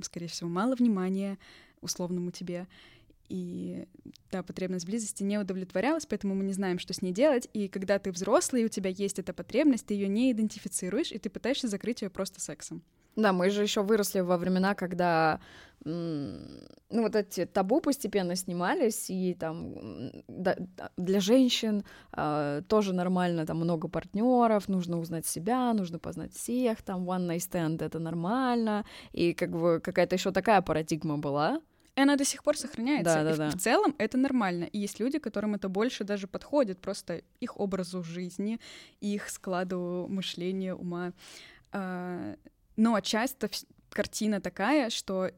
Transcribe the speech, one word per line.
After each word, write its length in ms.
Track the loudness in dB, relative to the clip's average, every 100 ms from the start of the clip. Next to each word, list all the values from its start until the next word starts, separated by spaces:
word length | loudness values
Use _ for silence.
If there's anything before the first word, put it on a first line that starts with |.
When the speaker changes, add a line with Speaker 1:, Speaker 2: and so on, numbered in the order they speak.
Speaker 1:
скорее 240 | -8 -10 -10
всего, 220 | -8 -4
мало 260 | -2 0 4
внимания, 640 | 4 4 0 -2 -2 -6 -12 -20 -20 _
условному 500 | -10 -6 -4 -2 -4
тебе, 360 | -6 -8 -8 -10 -16 -20 -20 _ _ _
и, 580 | -8 -6 -6 -8 -8 -12 -16 -20 -20 _
да, 120 | -8
потребность 420 | -6 -6 -4 -4 -4
близости 360 | -4 -4 -4
не 140 | -2 0
удовлетворялась, 680 | -2 -4 -4 0 0 0 -2
поэтому 280 | -4 -2 0
мы 80 | 0
не 80 |
знаем, 260 | 0 0 -2
что 140 | -4
с 80 | -4
ней 80 | -4
делать, 360 | 4 4 4 0
и 140 | -4 -4
когда 300 | -4 0 0
ты 120 | 0
взрослый, 520 | -4 2 4 4 2
и 20 | 0
у 40 |
тебя 200 | 0 -4
есть 280 | -2 -2 -2
эта 140 | -6
потребность, 520 | -10 -2 4 4 4 0
ты 60 | -2
её 120 | 0
не 240 | 2 2
идентифицируешь, 800 | 2 0 -4 -8 -6 -2 -2 -2
и 80 | -6
ты 100 | -8
пытаешься 380 | -4 -2 -2 -2
закрыть 340 | -4 -4 -4
её 100 | -6
просто 300 | -6 -6 -6
сексом. 420 | -10 -10 -12 -14 -14 _ _ 2
Speaker 2:
Да, 160 | 4
мы 160 | 6 4
же 140 | 2
ещё 200 | 2 2
выросли 380 | 4 4 4 0
во 160 | 2 2
времена, 380 | 2 2 2 0
когда, 640 | -2 0 4 4 4 2 -4 -20 -20 _ -6
м, 720 | -4 -4 -4 -6 -8 -14 -16 -20 -20 _
ну, 120 | 0
вот 120 | 2 2
эти 300 | 0 -2 0
табу 360 | 0 2 4
постепенно 540 | 4 0 0 0 0 -2
снимались, 720 | -4 -2 0 2 2 0 -4
и 240 | -2 0 -2
там, 340 | -4 -6 -10 -10
м, 340 | -12 -10 -10 -10 -14
да, 280 | -4 0 0 -4 -10
да, 120 | -12 -6
для 220 | 0 2
женщин, 640 | 6 6 6 4 0 -2 -4 -12 -12
а, 500 | -4 -2 0 0 -2
тоже 320 | 2 4 4
нормально, 520 | 2 2 2 2 2 0
там 120 | 0
много 300 | 0 0 -2
партнёров, 800 | -4 -4 0 4 6 6 4 2
нужно 300 | 0 0 -2
узнать 260 | -2 -4 -4
себя, 480 | -4 0 2 2
нужно 260 | 2 0 -6
познать 340 | -8 -8 -10
всех, 480 | -10 -4 0 2 0
там 260 | -4 -6 -2
one 180 | -2 0
night 120 | -2 -2
stand — 300 | -2 0 -2 -4
это 100 | -4
нормально, 840 | -4 -2 0 0 2 2 0 -2 -4 -12 -10
и 220 | 0 2
как 160 | 2 -2
бы 280 | 2 2 2
какая-то 320 | 2 2 4 2
ещё 160 | 0
такая 300 | 2 6 6
парадигма 560 | 6 0 0 -2 0 -2
была. 440 | 0 0 2 0 -6 _ _ 2
Speaker 1:
И 40 |
она 140 | 4 4
до 80 | 2
сих 180 | 0
пор 120 | 0 0
сохраняется, 600 | -4 -4 0 2 4 4
Speaker 2:
Да, 40 |
Speaker 1:
и 0 |
Speaker 2:
да, 100 | 4
Speaker 1:
в, 40 | 2
Speaker 2:
да. 140 | 0
Speaker 1:
в 40 | 0
целом 400 | 2 4 4 2
это 200 | 0 2
нормально, 480 | 2 2 0 0 -2
и 120 | -4
есть 200 | -4 -2
люди, 200 | -2 -2
которым 360 | -2 -2 -2 -2
это 120 | -2
больше 340 | 0 0 -2
даже 240 | -4 -4 -4
подходит, 520 | -10 0 2 2 0
просто 400 | -6 -8 -8 -10 -12 _
их 180 | -10 -4
образу 440 | -2 -2 -4 -6
жизни, 560 | -8 -8 -8 -4 -4 -4 -8 -20 -20 _
их 280 | -4 -4 -4
складу 760 | -8 -4 -2 -2 -4 -4 -4 -4
мышления, 640 | -4 -4 -4 -4 -2 -4 -4
ума. 380 | -6 -4 -6 -8 -16 -20 -20 -20 _
А, 600 | -6 -6 -6 -6 -6 -8 -10 -16 _ _ 4
но 220 | 4 4
часто 460 | 2 0 0 -2 -6
вс-, 180 | -6 -12 _ _
картина 500 | -4 -4 -2 0 0
такая, 480 | -2 -2 2 4 2
что 420 | -2 -2 -2 -2